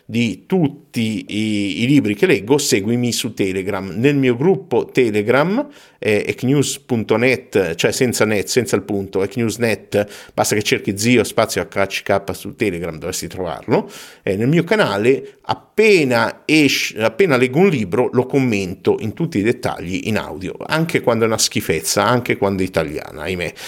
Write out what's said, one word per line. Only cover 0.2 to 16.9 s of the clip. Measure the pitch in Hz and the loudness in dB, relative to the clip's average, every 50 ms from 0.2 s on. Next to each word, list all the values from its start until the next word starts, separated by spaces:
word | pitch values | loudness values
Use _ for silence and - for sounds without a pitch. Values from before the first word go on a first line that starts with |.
| 120 110 90 - - | 0 0 -2 -6 -6
tutti | - 190 190 156 135 - - - _ - 120 113 110 107 95 - | -2 0 0 0 0 -2 -6 -16 _ -4 -2 -2 -2 -2 -4 -6
i, | - 92 107 110 107 104 101 101 98 76 95 117 | -6 -4 -4 -2 -2 -2 -2 -2 -2 -2 -2 2
i | |
libri | 127 139 139 107 104 107 | 2 4 4 4 2 0
che | - 185 | 0 2
leggo, | 185 139 98 95 110 143 | 2 2 2 2 2 0
seguimi | 143 139 - 123 101 98 113 120 123 123 120 | 2 2 2 0 0 0 0 0 0 0 -2
su | 113 - - 117 - | -2 -4 -6 -6 -4
Telegram, | - 101 95 95 98 92 98 101 95 95 95 | -2 -2 -2 -2 -2 -4 -4 -6 -6 -6 -6
nel | 80 104 123 147 147 | -2 0 2 2 4
mio | 139 135 127 120 | 4 2 2 2
gruppo | 120 147 190 185 - - - 120 113 - | 2 2 2 2 0 -2 -2 0 0 0
Telegram, | - - 139 123 113 104 107 104 113 117 139 156 180 208 269 294 294 - - - - _ _ | 0 2 2 2 2 2 0 2 2 2 2 2 2 0 -2 -4 -6 -10 -20 -20 -20 _ _
eh, | - 110 104 104 - - | -2 0 0 0 0 -2
hacknews | 107 - 127 123 143 147 - - - - | -4 -2 0 2 2 2 2 0 -4 -8
punto | - - 127 113 101 - 110 | -6 -4 -2 -2 0 0 2
net, | 110 120 131 123 - - - - 104 92 82 82 | 2 4 2 2 0 -2 -2 0 0 0 0 0
cioè | - - 113 | 0 0 0
senza | - - 131 92 82 - 113 | 0 0 0 0 0 0 0
net, | 107 107 98 - | 2 0 0 -2
senza | - - 127 98 - 120 | -2 0 -2 0 0 0
il | 104 98 | -2 -2
punto, | 110 104 98 95 98 - 95 | -2 -4 -4 -4 -4 -2 -2
hacknews | 95 98 - 120 117 110 98 | -2 -2 -2 -2 -2 -2 -2
net, | 113 117 113 104 - - - - 104 104 - - - - - - | -2 -2 -2 -2 -2 -4 -2 -2 -2 -2 -2 -6 -14 -20 -6 -2
basta | - 107 - 110 | -2 0 0 0
che | 107 104 | 0 0
cerchi | - 127 110 - 107 98 | 0 0 0 0 -2 -4
Zio | 98 110 120 123 113 101 | -2 2 4 4 4 4
Spazio | - - 117 110 - - 95 | 2 0 0 0 0 0 -4
H | 85 - - 101 98 | -4 -4 -2 -2 -2
C | 95 - - - | -2 -4 -4 -2
K | - 98 98 - - 85 | 0 0 0 -2 -4 -8
su | - - 101 - | -8 -10 -12 -6
Telegram, | - 117 101 87 85 87 85 82 | -2 -2 -2 -2 -2 -6 -8 -8
dovresti | 78 76 90 90 - - | -8 -8 -8 -8 -8 -8
trovarlo, | 85 - 92 92 82 69 - - - 135 185 - - - - - - - - - | -10 -8 -8 -8 -6 -8 -8 -4 -2 -2 -2 -2 -4 -10 -20 -20 -20 -20 -8 -6
eh, | - 95 | -4 -2
nel | 101 117 | 0 0
mio | 135 160 170 170 | 2 2 2 2
canale, | - 220 214 175 117 101 101 107 127 135 - - - - _ | 2 2 2 2 2 0 2 2 2 2 2 -2 -8 -18 _
appena | - - - - - _ _ - 220 220 196 170 147 127 120 113 113 101 - - _ | -8 -6 -6 -6 -8 _ _ 2 4 6 6 6 4 4 2 2 2 0 -2 -4 _
esce, | - 151 156 147 139 - - - - | 2 4 4 4 4 2 0 -2 -4